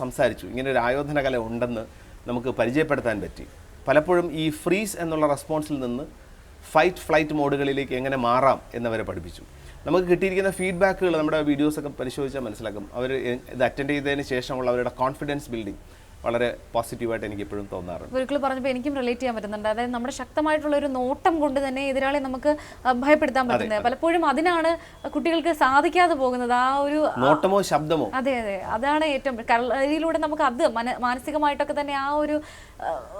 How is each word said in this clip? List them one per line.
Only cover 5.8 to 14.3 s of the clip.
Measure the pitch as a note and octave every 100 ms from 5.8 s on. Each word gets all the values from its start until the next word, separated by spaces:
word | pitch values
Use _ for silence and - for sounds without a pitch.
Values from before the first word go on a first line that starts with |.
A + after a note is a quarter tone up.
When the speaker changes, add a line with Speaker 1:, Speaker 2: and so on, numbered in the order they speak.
| B2
Speaker 1:
നിന്ന് | A#2+ D#3 - - - - - -
ഫൈറ്റ് | D#3 E3+ F3+ -
ഫ്ലൈറ്റ് | D#3 D#3 D3+
മോഡുകളിലേക്ക് | C#3+ C#3 C#3 C3+ C#3 B2+
എങ്ങനെ | C3 C3+ A#2+
മാറാം | B2 C3+ A2+ - A#2
എന്നവരെ | A#2 A2 F#2+
പഠിപ്പിച്ചു. | F#2 E2+ - - - - - C3+
നമുക്ക് | E3+ F3+
കിട്ടിയിരിക്കുന്ന | F3 F#3+ F#3+ G3 F#3
ഫീഡ്ബാക്കുകൾ | F#3 F3 F#3+ F#3 F#3 D#3+
നമ്മുടെ | D3+ D#3 D3
വീഡിയോസൊക്കെ | C#3+ D3+ D3+ C#3+ C3
പരിശോധിച്ചാൽ | C3 C#3 C#3 C3+ A#2+
മനസ്സിലാക്കും. | G#2 A2+ G2+ F#2+ A#2+
അവർ | B2+ C3 A#2
എ-, | B2 - B2
ഇത് | -
അറ്റൻഡ് | - C#3 D3
ചെയ്തതിന് | C3+ C#3+ C3+